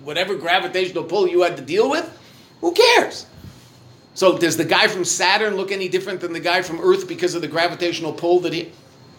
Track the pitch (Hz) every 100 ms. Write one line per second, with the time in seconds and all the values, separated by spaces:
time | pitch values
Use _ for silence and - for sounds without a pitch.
0 | 135 151 190 175 165 185 180 185 180 170
1 | 160 196 185 175 175 151 135 185 262 320
2 | 330 - - - - - 339 349 480 480
3 | - - - - - - - - - -
4 | - - 185 147 170 147 160 185 214 185
5 | 175 - 185 208 214 190 190 196 180 185
6 | 202 185 175 165 165 185 175 165 185 190
7 | 185 165 175 165 151 156 170 160 175 156
8 | 160 151 170 180 165 165 - - - -
9 | -